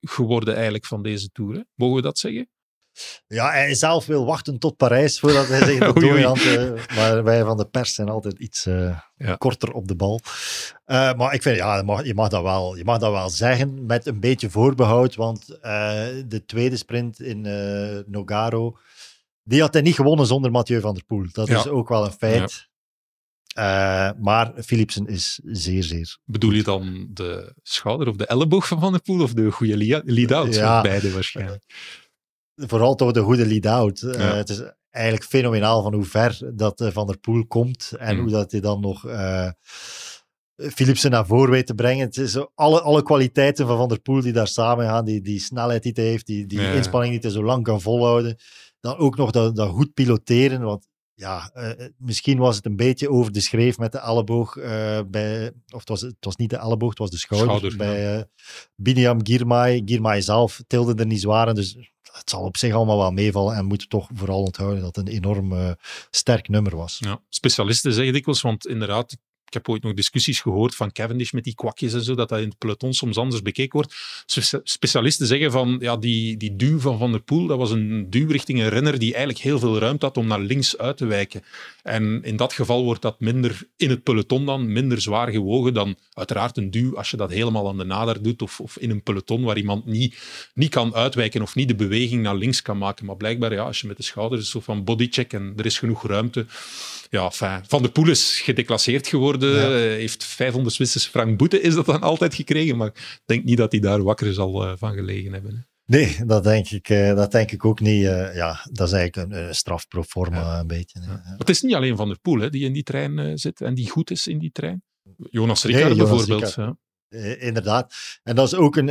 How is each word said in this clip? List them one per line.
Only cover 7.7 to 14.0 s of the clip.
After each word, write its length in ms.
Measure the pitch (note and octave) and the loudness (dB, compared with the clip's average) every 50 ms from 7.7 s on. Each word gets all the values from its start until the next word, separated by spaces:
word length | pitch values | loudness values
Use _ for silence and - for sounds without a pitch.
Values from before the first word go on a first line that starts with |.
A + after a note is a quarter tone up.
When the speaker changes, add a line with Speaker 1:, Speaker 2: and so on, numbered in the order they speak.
| - B2+ B2 - - | -2 -2 -2 -2 -2
Speaker 2:
zijn 140 | - G#2 G#2 | -4 -4 -4
altijd 300 | A2 A2 G2+ G#2 F#2 - | -4 -4 -4 -6 -6 -8
iets, 280 | A#2+ A2 - - - | -10 -10 -10 -6 -2
eh, 320 | F#2+ F#2 F#2 F2+ F2+ F2 E2 - _ _ | -2 0 0 0 -2 -4 -6 -10 _ _
Speaker 1:
Ja. 180 | - C#3 A#2+ F#2 | -8 -6 -4 -4
Speaker 2:
korter 380 | - - B2 A#2 - - B2+ B2+ | 0 0 0 0 0 -4 -6 -6
op 160 | B2+ F#2+ F#2+ | -6 -6 -6
de 60 | G2+ | -4
bal. 240 | F2 G2 G2 G#2+ A2+ - - - - - - - - - - - - _ | -2 -2 -2 -2 -2 -6 -10 -12 -10 -10 -8 -8 -8 -10 -12 -14 -18 _
Eh, 300 | - C3+ B2+ C3+ C3 B2+ | -2 0 2 2 2 2
maar 200 | A#2+ B2 C3+ C#3 | 2 0 0 0
ik 80 | B2 - | 0 0
vind, 140 | C#3 B2 | 0 0
ja, 200 | F2 F2+ G#2 G#2 | 2 0 0 0
je 60 | G2 F#2+ | 0 0
mag, 220 | G2+ G2+ G2+ D3+ | 0 -2 -2 -2
je 100 | C#3 G#2 | -2 -2
mag 140 | G2+ A2 G2+ | 0 0 0
dat 140 | G2+ F#2+ E2+ | 0 0 0
wel, 340 | F#2+ F#2+ F#2+ F#2 F#2 F#2 | 0 0 -2 -2 -4 -6
je 80 | F2 F2 | -6 -2
mag 140 | G#2 A#2+ A2+ | 0 0 0
dat 140 | A2+ G#2+ G#2 | 2 0 0
wel 160 | G2 F#2 F#2 | -2 -2 -4
zeggen 580 | F2 - A#2 B2 B2+ A#2+ C3+ C#3 C3+ C3+ C3 | -2 0 2 2 2 2 0 -2 -4 -6 -4
met 200 | A2 A#2+ A#2+ | -2 -2 -2